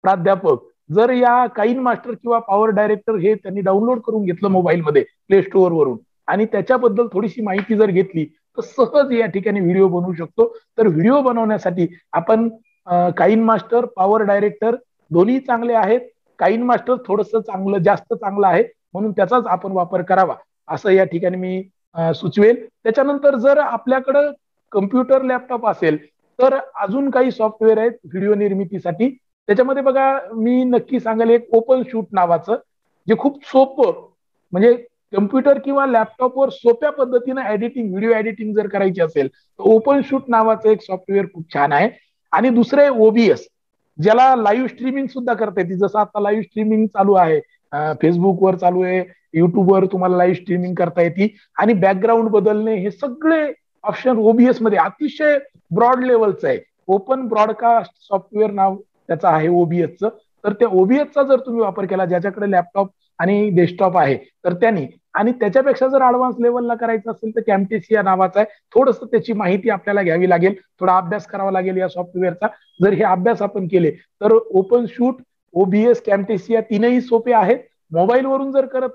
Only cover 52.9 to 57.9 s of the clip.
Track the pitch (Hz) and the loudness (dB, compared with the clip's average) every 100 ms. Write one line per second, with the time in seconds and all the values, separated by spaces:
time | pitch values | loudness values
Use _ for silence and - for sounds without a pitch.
52.9 | 196 285 269 311 320 302 - _ _ 208 | -6 -10 -4 -2 0 -2 -8 _ _ -10
53.9 | - 254 233 220 233 247 247 220 196 175 | -4 -2 2 2 4 4 4 0 0 -2
54.9 | - 302 - 302 285 277 _ - 170 240 | -2 -8 -2 0 0 -4 _ -6 0 2
55.9 | 254 254 233 214 175 147 123 - _ - | 2 2 2 2 0 -2 -4 -6 _ -2
56.9 | 196 196 262 247 214 214 214 233 233 185 | -2 0 -4 -2 0 0 0 2 2 0